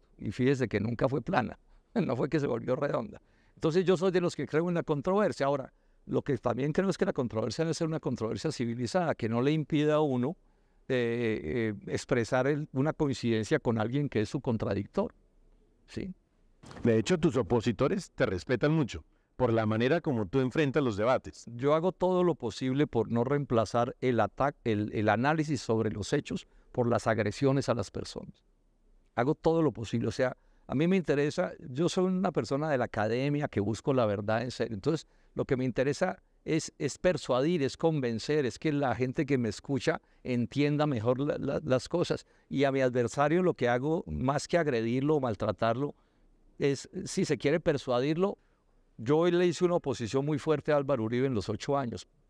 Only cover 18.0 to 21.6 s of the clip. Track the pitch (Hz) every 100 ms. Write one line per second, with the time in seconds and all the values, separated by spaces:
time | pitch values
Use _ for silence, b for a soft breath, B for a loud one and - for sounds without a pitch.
18 | - - 123 95 - 123 147 160 131 82
19 | - _ _ - 127 113 107 110 123 165
20 | 160 123 101 135 127 147 147 143 131 98
21 | 110 123 - - - 120